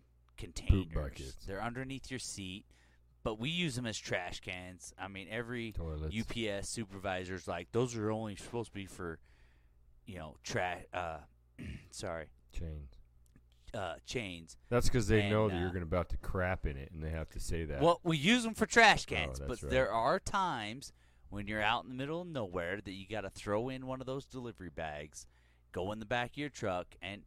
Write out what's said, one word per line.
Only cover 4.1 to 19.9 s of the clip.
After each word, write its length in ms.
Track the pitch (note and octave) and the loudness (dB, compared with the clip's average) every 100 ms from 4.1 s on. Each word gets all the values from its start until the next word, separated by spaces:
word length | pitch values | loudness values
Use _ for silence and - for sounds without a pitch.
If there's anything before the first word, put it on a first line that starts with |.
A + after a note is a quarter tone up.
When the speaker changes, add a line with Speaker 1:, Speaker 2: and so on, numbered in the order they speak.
| G2+ F2+ - | -2 -2 -6
Speaker 1:
cans. 520 | - F2+ F2+ F2+ - - | -6 -8 -8 -12 -14 -10
I 80 | F#2+ | -10
mean, 200 | F#2+ F2+ | -8 -6
every 420 | A2 A#2 B2 A2+ | -6 -4 -4 -4
Speaker 2:
Toilets. 400 | F2 E2 D2+ D#2 | -4 -4 -4 -2
Speaker 1:
U 100 | A2 | -2
P 240 | A2 A#2+ A2 | -2 -2 -2
S 200 | G2+ G2 | -2 -4
supervisor's 760 | A#2+ G2 G2 F#2+ F#2 F2+ F#2 - | -6 -6 -6 -4 -2 -4 -6 -4
like, 240 | F2 E2+ | -6 -2
"Those 240 | A#2 B2 A#2 | 0 0 0
are 140 | G#2+ | 0
only 240 | A2 A2 F#2+ | 0 -4 -8
supposed 340 | - A#2+ G#2+ | -6 -6 -6
to 40 | |
be 120 | G2+ F#2+ | -8 -10
for, 320 | - F2 D#2+ - - - - - - - - - | -6 -6 -6 -12 -20 -20 -20 -20 -20 -20 -20 -14
you 100 | F#2 | -12
know, 180 | D#2 - | -12 -12
tra-, 400 | - A2+ F2+ F2 - | -4 0 0 -2 -6
uh, 260 | F2+ E2+ D#2 - _ _ - | -4 -4 -6 -12 _ _ -12
<clears throat> 320 | E2 - - | -10 -10 -12
sorry." 380 | - G2 E2 D2+ - - | -8 -6 -6 -8 -16 -8
Speaker 2:
Chains. 420 | - E2 D2+ C#2+ - - - - - - - - | -6 -6 -8 -12 -16 -20 -20 -20 -20 -20 -20 -10
Speaker 1:
Uh, 240 | G#2+ F2+ D2+ - | -4 -4 -4 -6
chains. 500 | B2+ G2+ E2+ E2 - - | -4 -4 -8 -12 -14 0
Speaker 2:
That's 200 | A#2+ - | 6 8
'cause 200 | B2+ G2+ | 8 8
they 140 | A2 | 6
Speaker 1:
And, 80 | G2+ | 8
Speaker 2:
know 180 | G#2+ A2 | 6 6
that 80 | F2+ | 4
Speaker 1:
uh, 20 | |
Speaker 2:
you're 140 | F2+ | 0
gonna 120 | F2+ | 0
about 240 | E2 F2+ E2 | 2 2 2
to 60 | - | 0
crap 460 | - F#2+ F2+ F#2 | 0 2 2 2
in 120 | D#2+ C#2 | -2 -4
it, 160 | - | -6
and 100 | D#2+ | -6
they 80 | D#2 | -4
have 180 | D#2+ D#2 | -4 -4
to 100 | - | -4
say 240 | - E2 | -2 0
that. 160 | D#2 C#2+ | 0 4
Speaker 1:
Well, 180 | D#3+ E3+ | 6 6
we 120 | F3 D#3+ | 4 4
use 300 | E3 B3 A3+ | 6 6 4
'em 80 | |
for 120 | G#3+ A3+ | 0 4
trash 380 | A#3 G#3+ E3+ - | 10 10 10 4
Speaker 2:
Oh, 40 | |
Speaker 1:
cans, 240 | A2 E2 C2+ | -2 -2 -4
Speaker 2:
that's 80 | C#2 | -4
Speaker 1:
but 140 | A#2+ | -4
Speaker 2:
right. 60 | C#2 | 2
Speaker 1:
there 200 | C3 A#2 | 4 4